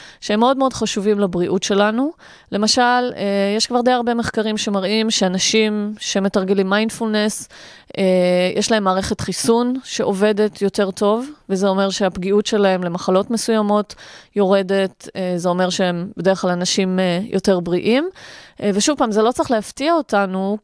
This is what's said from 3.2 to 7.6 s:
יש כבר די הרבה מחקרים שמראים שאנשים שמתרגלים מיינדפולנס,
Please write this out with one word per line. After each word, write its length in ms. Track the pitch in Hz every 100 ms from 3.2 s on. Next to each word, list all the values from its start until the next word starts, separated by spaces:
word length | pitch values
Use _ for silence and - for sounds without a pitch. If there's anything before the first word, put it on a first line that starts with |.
| 202 202 196 214
יש 100 | -
כבר 140 | 247
די 100 | 240
הרבה 240 | 247 233
מחקרים 440 | 233 226 - 220 214
שמראים 520 | 220 196 190 214 220
שאנשים 840 | - 190 185 - 226 214 214 208 214
שמתרגלים 720 | - 202 196 196 190 196 190
מיינדפולנס, 800 | 202 220 - 226 214 214 - - -